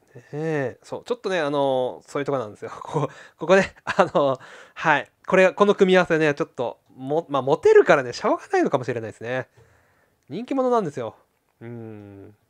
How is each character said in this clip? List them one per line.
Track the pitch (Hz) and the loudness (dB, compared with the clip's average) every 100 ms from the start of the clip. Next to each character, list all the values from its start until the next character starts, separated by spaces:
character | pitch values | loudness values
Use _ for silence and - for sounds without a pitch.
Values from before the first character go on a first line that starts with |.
| _ | _
で | 127 | -20
す | - | -14
ね。 | 143 160 151 127 - | -8 -4 -4 -6 -10
そ | - 170 | -14 -14
う、 | |
ち | - | -8
ょ | |
っ | 240 | -8
と | 196 | -4
ね、 | 180 | -4
あ | 143 | -2
の、 | 143 139 131 127 82 - | 0 0 0 -2 -6 -10
そ | 147 | -6
う | |
い | |
う | 143 | -4
と | |
こ | 135 | -4
な | 107 | -6
ん | |
で | 95 | -12
す | |
よ。 | 110 | -16
<laughs> | - | -14
こ | - 156 | -8 -4
こ、 | 147 - - _ | -4 -8 -20 _
こ | 160 | 2
こ | 190 | 4
ね、 | - - | 4 -6
<laughs> | |
あ | - - 175 | -4 0 0
の、 | 165 139 131 - - - | 2 0 -2 -10 -20 -20
は | - 165 143 | -4 0 0
い。 | - _ - | -2 _ 0
こ | 190 | 4
れ、 | 185 | 4
こ | - | 4
の | 202 | 2
組 | 202 185 | 4 4
み | 185 | 4
合 | |
わ | 170 | 2
せ | 160 | 2
ね、 | 156 | 0
ち | 143 | 0
ょ | 160 | -6
っ | |
と、 | - 117 - _ 127 | -6 -8 -10 _ -14
も-、 | 135 156 160 | -4 -4 -2
ま | 139 | -2
あ、 | |
モ | 127 160 | 0 2
テ | 427 | 6
る | 440 | 6
か | - 151 | 8 4
ら | |
ね、 | 123 | 2
し | - | -4
ょ | 226 | -4
う | 330 | -4
が | - | -2
な | 381 | 0
い | |
の | 262 | 0
か | 143 | -2
も | |
し | 127 | -4
れ | 117 | -6
な | 110 | -8
い | |
で | - | -12
す | |
ね。 | 113 131 - _ _ _ _ _ _ _ - | -8 -8 -8 _ _ _ _ _ _ _ -14
人 | 170 | -14
気 | 247 | -6
者 | 269 254 | -2 0
な | 240 | 0
ん | |
で | 165 | -2
す | 135 | -8
よ。 | 110 - _ _ _ _ | -12 -14 _ _ _ _
う | 117 | -16
ん。 | 120 110 104 101 98 98 104 | -14 -16 -16 -18 -20 -20 _